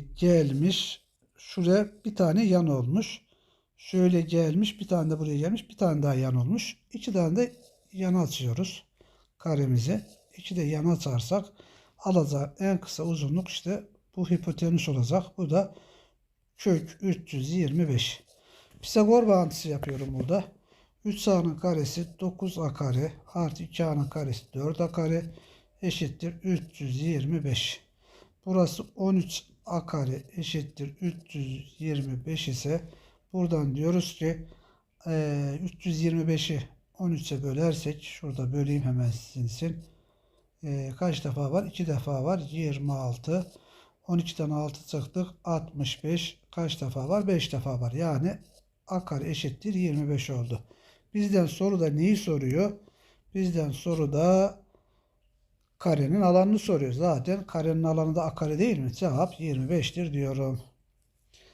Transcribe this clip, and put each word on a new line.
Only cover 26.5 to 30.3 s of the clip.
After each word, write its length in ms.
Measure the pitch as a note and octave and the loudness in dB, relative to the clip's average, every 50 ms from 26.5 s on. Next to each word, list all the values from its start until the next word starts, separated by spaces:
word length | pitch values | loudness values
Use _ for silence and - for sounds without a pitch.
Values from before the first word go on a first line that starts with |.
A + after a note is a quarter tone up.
| F3+ D#3+ - - - - | 0 0 -2 -6 -12 -8
yüz 220 | C#3+ C3 B2+ C3 D3+ | -6 -4 -4 -2 0
yirmi 420 | E3 E3 C#3+ C3 C#3+ E3+ D#3+ C#3+ | 0 0 0 0 0 -2 0 0
beş. 360 | C#3 A#2+ - - - - - _ _ _ _ _ _ - - - _ _ _ - | 0 0 0 -2 -4 -6 -8 _ _ _ _ _ _ -20 -20 -20 _ _ _ -4
Burası 380 | F#3+ F#3 F#3 F3 - - - - - - | 0 4 4 4 4 2 -4 -10 -12 -6
on 200 | - F#3+ F#3+ F#3+ | -2 0 2 4
üç 260 | F#3 E3 - - - - _ _ _ - | 4 2 0 -4 -10 -12 _ _ _ -10
A 200 | - F3+ E3 E3 | -6 -6 -6 -4
kare 360 | - - D3+ C3+ B2+ B2+ - - - | -4 -4 -2 -2 -2 -4 -6 -8 -12